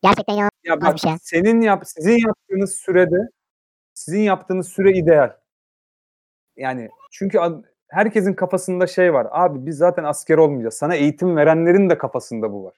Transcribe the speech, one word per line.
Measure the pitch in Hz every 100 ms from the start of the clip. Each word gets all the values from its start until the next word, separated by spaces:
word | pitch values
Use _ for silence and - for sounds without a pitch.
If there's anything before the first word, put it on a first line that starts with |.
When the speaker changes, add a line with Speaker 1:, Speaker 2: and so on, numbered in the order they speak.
Speaker 1:
Gerçekten | 190 214 208
inanılmaz | 208 202 _
Speaker 2:
Ya | 170 160
bak, | 160
Speaker 1:
bir | 160
şey. | 175 160
Speaker 2:
senin | - 170 196 226
yap-, | 226 190 -
sizin | - 160 233 226
yaptığınız | - _ 196 196
sürede, | - - 180 175 175 233 _ _ _ _ _ _
sizin | - - 185
yaptığınız | 214 185 - 185 175
süre | - 196
ideal. | 185 160 156 123 - _ _ _ _ _ _ _ _ _ _ _ -
Yani | 131 127 110 _ -
çünkü | - 196 202
ad-, | 170 156 - _ _
herkesin | 180 214 214 190
kafasında | 190 185 185 185 180 180
şey | 180 180
var. | 143 113
Abi | 156 175 143 135
biz | 147
zaten | 175 175
asker | 151 147 - 160
olmayacağız. | 156 139 113
Sana | - 147
eğitim | 170 143 147 180 160
verenlerin | 151 160 165 185 190
de | 165
kafasında | 135 123 - 113 110
bu | 101
var. | 95